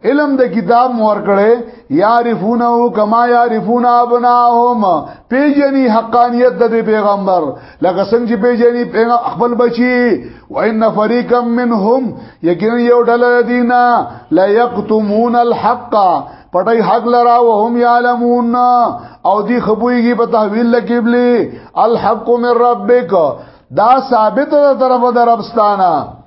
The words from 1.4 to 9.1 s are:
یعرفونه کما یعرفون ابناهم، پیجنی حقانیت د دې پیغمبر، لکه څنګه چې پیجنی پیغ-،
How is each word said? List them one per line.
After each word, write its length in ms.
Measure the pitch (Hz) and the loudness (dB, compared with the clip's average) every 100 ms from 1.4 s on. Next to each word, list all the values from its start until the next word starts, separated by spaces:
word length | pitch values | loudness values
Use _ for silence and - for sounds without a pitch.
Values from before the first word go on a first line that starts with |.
| 208 240 233 - - | 2 0 -2 -16 -6
یعرفونه 1000 | 139 202 240 240 214 190 233 240 233 240 196 | 0 2 2 0 -2 -2 -2 0 0 0 0
کما 260 | 214 226 240 | 0 0 2
یعرفون 580 | 240 240 220 185 240 240 | 2 2 -2 -2 0 2
ابناهم، 960 | 240 240 240 247 240 240 233 240 233 208 160 139 - _ | 2 2 0 2 2 2 2 2 0 0 -2 -4 -18 _
پیجنی 560 | 247 294 285 277 269 254 220 | 0 0 2 0 0 0 0
حقانیت 580 | 220 233 240 240 247 185 | 0 0 2 2 0 2
د 40 | 233 | 0
دې 100 | 226 220 | 0 0
پیغمبر، 560 | 214 208 202 196 180 151 127 - - | 0 0 -2 0 0 -2 -8 -16 -4
لکه 220 | 165 180 196 | -2 -2 0
څنګه 160 | 226 240 | 0 0
چې 120 | 233 | 0
پیجنی 420 | 247 240 240 240 | 0 2 2 0
پیغ-، 400 | 220 202 226 | -4 -2 0